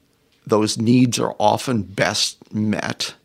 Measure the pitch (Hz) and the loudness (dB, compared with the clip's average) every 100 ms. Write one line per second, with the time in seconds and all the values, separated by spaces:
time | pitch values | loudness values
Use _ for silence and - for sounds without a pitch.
0 | _ _ _ _ - 107 107 - 113 127 | _ _ _ _ 0 2 2 0 4 4
1 | 127 117 117 - 107 113 - 117 90 98 | 4 2 -4 0 0 2 0 -4 -4 -2
2 | 85 107 - - - 110 107 98 58 - | -2 0 -4 -6 -8 -4 -2 -2 -4 -6
3 | - - | -10 -10